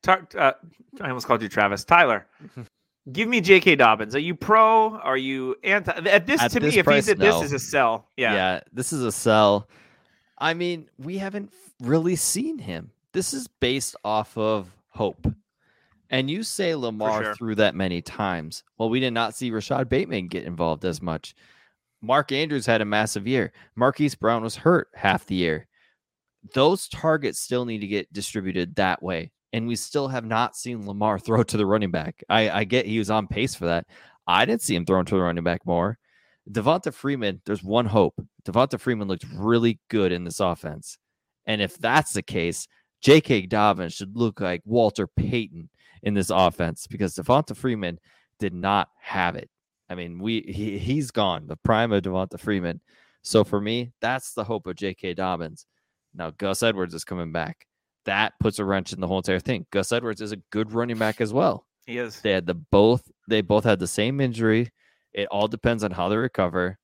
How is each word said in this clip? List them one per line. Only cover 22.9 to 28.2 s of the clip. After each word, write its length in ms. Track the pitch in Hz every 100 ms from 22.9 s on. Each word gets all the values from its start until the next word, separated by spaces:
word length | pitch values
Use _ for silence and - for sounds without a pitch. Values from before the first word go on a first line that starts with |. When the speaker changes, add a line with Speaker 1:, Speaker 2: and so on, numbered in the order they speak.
| 104 110 104 101
Speaker 2:
year. 240 | 131 - _ - -
Marquise 400 | 123 - 147 -
Brown 260 | 110 117
was 140 | 113 -
hurt 320 | 160 175 - -
half 300 | 98 92 -
the 100 | 92
year. 320 | 85 78 - _ _ _ _ _ _ _ -
Those 340 | 131 143 190 -
targets 520 | - 160 156 131 -
still 260 | - 123 123
need 140 | 110
to 80 | 101
get 260 | 101 -
distributed 640 | 98